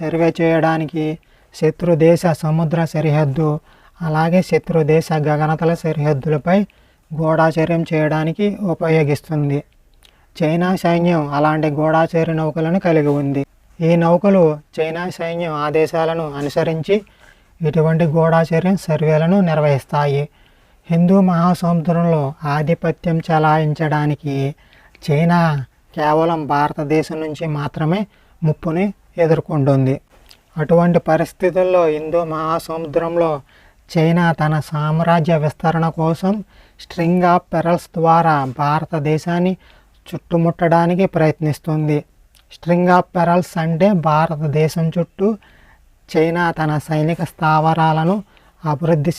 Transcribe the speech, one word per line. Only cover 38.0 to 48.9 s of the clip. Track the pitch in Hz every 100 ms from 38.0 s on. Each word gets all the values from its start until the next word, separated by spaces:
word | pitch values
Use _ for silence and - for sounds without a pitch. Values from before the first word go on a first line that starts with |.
| 165 165 170 151 135 127
భారతదేశాన్ని | 143 156 160 160 147 156 175 175 180 185 - _ _ _ -
చుట్టుముట్టడానికి | - - 170 170 - 170 165 170 175 190
ప్రయత్నిస్తుంది. | 165 156 - 156 - - 156 151 147 - _ _ _ _
string | - 165 175 180
of | 180
perils | - 180 170 175 175 175
అంటే | 165 160 196
భారతదేశం | 190 156 151 160 151 156 151 156 170 165 170
చుట్టూ | 165 - 196 214 _ _ _ _ _ _ - 160
చైనా | 160 170 175
తన | 165 156 151
సైనిక | - 151 156 165
స్థావరాలను | 165 - 160 156 160 165 160 156 165 208 - _ _ _
అభివృద్ధి | 160 143 165